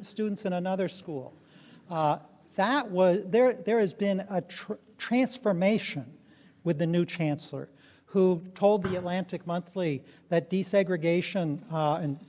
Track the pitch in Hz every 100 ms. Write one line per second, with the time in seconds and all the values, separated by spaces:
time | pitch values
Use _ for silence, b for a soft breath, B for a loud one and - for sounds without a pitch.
0 | - - 214 196 190 180 185 190 180 -
1 | - 143 127 - B B B B - 165
2 | 151 151 - - - - 202 277 233 180
3 | 185 185 196 220 254 180 170 226 196 -
4 | 202 190 190 185 - - - 214 _ -
5 | - 247 262 - 208 175 190 220 - 147
6 | 120 - b b b b 170 151 165 175
7 | 175 - 156 147 - 135 139 _ b b
8 | b 196 185 175 185 - 202 208 185 180
9 | 175 185 185 175 170 175 170 196 170 135
10 | - B B 170 170 185 185 202 185 180
11 | 165 175 175 196 165 143 - 160 151 165
12 | 156 139